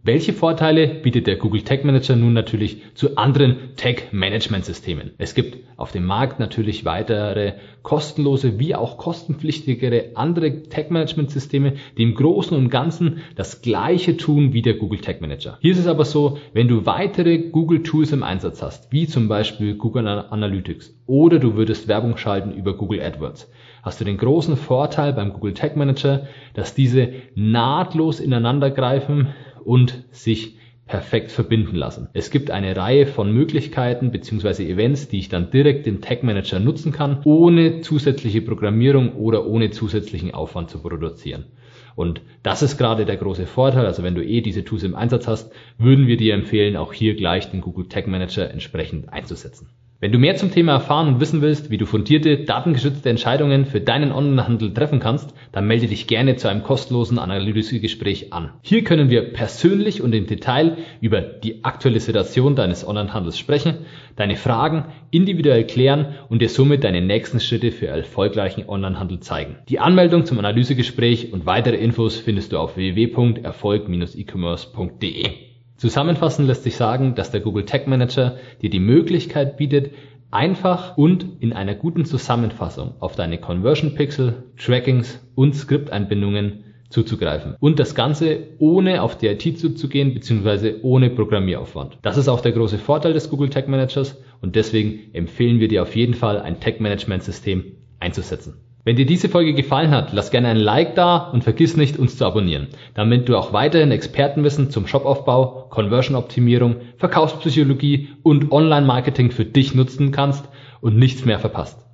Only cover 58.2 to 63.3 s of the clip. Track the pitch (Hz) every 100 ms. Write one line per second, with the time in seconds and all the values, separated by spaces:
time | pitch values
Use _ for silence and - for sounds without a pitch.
58.2 | - 175 156 - - 226 220 165 139 117
59.2 | - - 113 - 170 202 208 - 120 110
60.2 | 92 101 - 127 165 165 - - 110 101
61.2 | 82 - 107 - - - 131 110 110 104
62.2 | 92 131 139 135 95 85 - 104 101 107
63.2 | 82